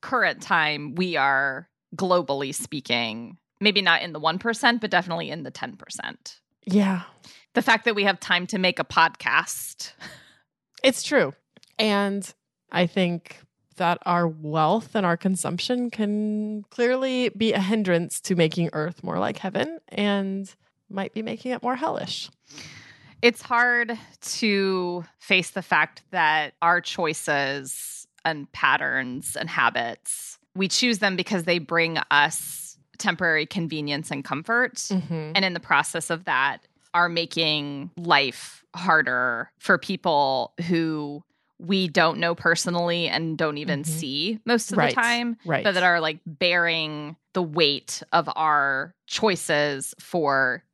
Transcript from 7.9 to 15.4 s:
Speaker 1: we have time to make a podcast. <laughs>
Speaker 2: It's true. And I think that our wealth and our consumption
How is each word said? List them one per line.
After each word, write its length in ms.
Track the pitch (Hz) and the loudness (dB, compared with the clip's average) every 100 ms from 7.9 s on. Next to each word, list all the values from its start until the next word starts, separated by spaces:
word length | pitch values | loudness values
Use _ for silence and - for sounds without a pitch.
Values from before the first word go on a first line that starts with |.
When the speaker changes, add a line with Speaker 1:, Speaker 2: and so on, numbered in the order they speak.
Speaker 1:
we 100 | 208 | 2
have 160 | 196 185 | 2 0
time 260 | - 175 180 | 0 0 0
to 100 | 196 | 0
make 200 | 185 175 | 0 0
a 60 | |
podcast. 1080 | 151 - 165 - - 139 165 - - - - - | -2 4 4 2 0 0 0 -8 -12 -12 -16 -14
<laughs> 60 | - - - _ _ _ _ - | -20 -20 -20 _ _ _ _ 0
Speaker 2:
It's 200 | 262 262 | 0 0
true. 300 | - 285 156 - _ _ _ - | 0 2 2 -2 _ _ _ -2
And 520 | 220 202 202 202 190 - _ _ _ | 0 2 0 -4 -8 -18 _ _ _
I 160 | - 175 | 0 0
think 540 | - 180 175 - - _ _ _ - | 2 0 0 -8 -20 _ _ _ -2
that 220 | 170 170 - | 0 0 2
our 220 | 175 170 | 2 2
wealth 640 | 156 156 160 156 214 226 | -2 -4 2 4 2 0
and 100 | 226 | -2
our 120 | 185 170 | 0 2
consumption 760 | 190 190 | 0 0